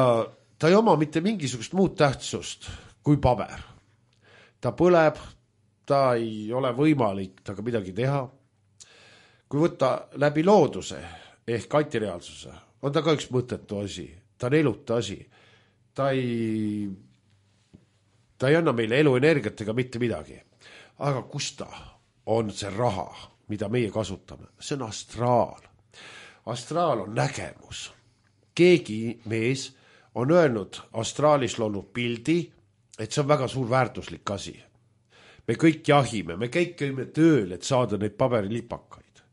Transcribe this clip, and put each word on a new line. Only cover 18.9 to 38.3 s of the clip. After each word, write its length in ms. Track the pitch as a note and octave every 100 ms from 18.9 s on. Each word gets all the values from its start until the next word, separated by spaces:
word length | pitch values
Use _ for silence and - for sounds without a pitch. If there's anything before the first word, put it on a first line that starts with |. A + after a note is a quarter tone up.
| C3
eluenergiat 640 | D3+ B2+ D3+ D3 G#2 - G#2
ega 100 | A#2+
mitte 240 | B2+ A#2
midagi. 400 | A#2+ E2+ C#2+ - _ _ - - - -
Aga 240 | C#3+ C3 -
kus 240 | C#3+ - -
ta 80 | - - - - _ _ -
on 220 | A2+ G#2+
see 160 | - G2+
raha, 400 | F#2+ B2 F#2 - - - _ -
mida 200 | G#2 G#2
meie 200 | B2 G#2+
kasutame? 600 | G#2 F#2+ F#2 - C#2+ - -
See 160 | - C#3+
on 80 | A2+
astraal. 800 | - - A2+ A#2+ A#2+ E2 - - _ _ - - - - - G#2+
Astraal 600 | A#2 - D#3+ E3+ A2+ F#2+
on 100 | A#2+
nägemus. 760 | C#3 - E2+ - - - - - _ _ _ _ _ -
Keegi 640 | F3 E3+ - G#2+ A#2 A#2 G#2+
mees 380 | A2+ A#2 C3+ - - _ _ _ A2+
on 160 | C3
öelnud, 460 | F3 D3+ A2 F#2 - - A2+
astraalis 580 | A2 - D3+ C#3+ A#2+ -
loonud 300 | A2 G2 -
pildi, 480 | A#2+ A#2+ A#2 A#2+ E3+ - _ _ _ _ -
et 120 | G#2+
see 120 | D3
on 60 | C#3
väga 180 | D3 B2
suur 220 | B2+ A#2
väärtuslik 640 | C3 B2 F#2 - E2+ -
asi. 240 | G2+ - - - _ _ _ _ _ - - -
Me 60 | A#2
kõik 300 | E3 D3+ -
jahime, 460 | C#3+ A#2+ A2 E2 F2
me 100 | A#2+
kõik 220 | F3 F3 -
käime 300 | C#3 C3 -
tööl, 460 | D3+ E3 C#3+ F2+ F2+
et 100 | -
saada 320 | B2+ A#2 G2+
neid 160 | G#2 -
paberilipakaid. 1040 | B2+